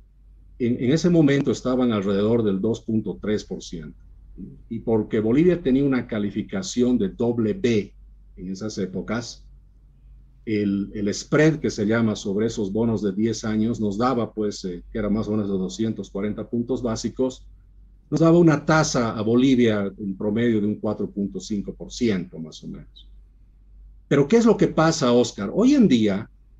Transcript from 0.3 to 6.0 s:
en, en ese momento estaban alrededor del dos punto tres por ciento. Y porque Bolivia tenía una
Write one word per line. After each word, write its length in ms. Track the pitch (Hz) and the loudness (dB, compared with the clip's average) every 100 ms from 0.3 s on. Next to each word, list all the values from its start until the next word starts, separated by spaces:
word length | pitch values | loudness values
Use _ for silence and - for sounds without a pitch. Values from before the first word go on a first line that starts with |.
| - - - | -20 -18 -4
en, 200 | 117 120 | -2 0
en 120 | 120 | 2
ese 180 | 160 175 | 2 4
momento 400 | 170 143 139 - | 4 4 4 2
estaban 400 | 104 127 127 123 | -2 0 0 2
alrededor 540 | 107 98 98 107 117 | 2 0 0 2 2
del 160 | 107 95 | 0 0
dos 220 | 110 117 | -2 -4
punto 360 | - 110 104 87 | -2 -4 -2 -6
tres 220 | 98 107 | -4 -4
por 200 | - 95 | -4 -12
ciento. 340 | - 82 123 - - - - - 92 - - | -12 -12 -14 -16 -20 -20 -20 -18 -18 -16 -10
Y 100 | 113 | -8
porque 400 | - 110 104 113 | 0 0 2 0
Bolivia 420 | 107 131 175 170 | 2 4 4 2
tenía 220 | 139 131 | 2 2
una 240 | 143 131 | 2 0